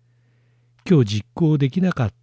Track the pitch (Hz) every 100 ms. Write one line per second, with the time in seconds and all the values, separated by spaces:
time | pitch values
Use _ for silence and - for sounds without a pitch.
0 | _ _ _ _ _ _ _ _ - 165
1 | 107 104 - - 160 151 139 180 185 -
2 | 113 -